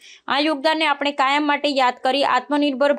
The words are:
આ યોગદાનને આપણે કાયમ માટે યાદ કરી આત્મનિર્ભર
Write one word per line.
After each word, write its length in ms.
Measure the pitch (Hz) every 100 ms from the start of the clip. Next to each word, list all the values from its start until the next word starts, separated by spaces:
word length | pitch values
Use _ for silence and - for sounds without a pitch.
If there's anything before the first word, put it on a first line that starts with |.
| - - -
આ 100 | 262 302
યોગદાનને 420 | 294 311 320 320
આપણે 260 | 285 285 285
કાયમ 260 | 269 285 294
માટે 180 | 285 285 269
યાદ 260 | 247 254
કરી 240 | 262 277 269
આત્મનિર્ભર 580 | 254 - 294 294 254 285